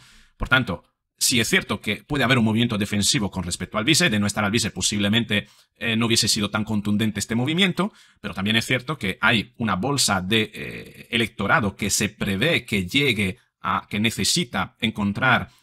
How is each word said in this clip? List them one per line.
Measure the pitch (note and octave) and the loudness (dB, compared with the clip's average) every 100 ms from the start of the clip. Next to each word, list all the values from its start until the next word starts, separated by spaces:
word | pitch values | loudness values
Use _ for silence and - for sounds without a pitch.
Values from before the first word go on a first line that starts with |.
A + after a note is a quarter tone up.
| - - - - | -14 -20 -20 -10
Por | G#2 | 0
tanto, | B2+ A#2+ E2 - _ _ - | 0 0 -4 -10 _ _ -2
sí | - A#3+ | 0 2
es | A3+ | 2
cierto | - - - | 2 0 -4
que | - - | -2 -4
puede | - C#3+ | -4 0
haber | A#2 B2+ | 2 4
un | |
movimiento | A2 A2 A#2+ G#2+ | 4 4 2 0
defensivo | G#2 G#2 G2 C#3 G2 | 0 0 2 0 0
con | F#2 | -4
respecto | F2 - - B2 | -6 -6 -6 -2
al | |
vice, | A2+ C3+ F3 | 2 2 2
de | G#2 | 2
no | G2+ | 0
estar | - | 0
al | G2+ | 0
vice | A#2 G#2+ | 0 -2
posiblemente, | - - G#2 G2+ A2 A2 G#2 - _ _ - | -2 -2 0 2 2 0 -2 -4 _ _ -8
eh, | A#2 A2+ | -4 0
no | A2+ | 2
hubiese | A#2 G#2 | 2 2
sido | A2+ G2+ | 0 -2
tan | G#2+ | -2
contundente | G#2 G#2+ G2+ G#2 A2 G2+ | -2 -2 0 0 0 -2
este | - | -4
movimiento, | A2+ B2+ E3 G3 E3+ F#3+ - - _ | -2 0 2 2 0 -4 -6 -20 _
pero | - | -10
también | - G3 A3 | -4 0 0
es | - | 0
cierto | B2+ - D#3 | -2 -2 -6
que | - - | -6 0
hay | - A#2 - - | 2 2 0 -4
una | A2 F#2 | -2 0
bolsa | B2 C#3+ - G2 | 0 0 2 0
de, | F#2 A2+ G#2+ | 2 0 0
eh, | - - - - - - | -6 -12 -12 -16 -20 -4
electorado | - A#2 - G2+ B2 G#2 - | -2 -2 -2 0 2 2 -2
que | G#2 | -2
se | - G#2 | 0 0
prevé | - G2+ F#2+ C#3+ C#3 | -2 -4 0 2 0
que | - G#2 F2+ | 0 -2 0
llegue | C3+ C#3+ G#2 F#2+ - _ _ | 2 2 2 -2 -4 _ _
a, | - A2+ - | -4 -4 -2
que | G#2 | -2
necesita | A2+ - - - F3+ G2+ F#2 - | -2 0 0 0 0 -2 -4 -4
encontrar | A#2 G#2+ G2+ G2+ A2+ A2 G2 _ | -4 -2 -2 0 2 2 0 _